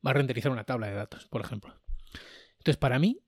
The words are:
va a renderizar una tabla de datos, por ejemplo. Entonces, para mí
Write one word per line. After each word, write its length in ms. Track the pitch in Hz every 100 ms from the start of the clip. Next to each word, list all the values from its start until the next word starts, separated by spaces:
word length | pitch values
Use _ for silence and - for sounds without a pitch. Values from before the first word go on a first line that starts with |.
| -
va 40 |
a 20 |
renderizar 380 | 135 135 120 139
una 120 | 123
tabla 240 | 104 123 107
de 60 | 101
datos, 320 | 101 - -
por 140 | -
ejemplo. 340 | 104 107 - - - - - - - - - _
Entonces, 200 | - 143
para 200 | 139 127
mí 220 | 180 294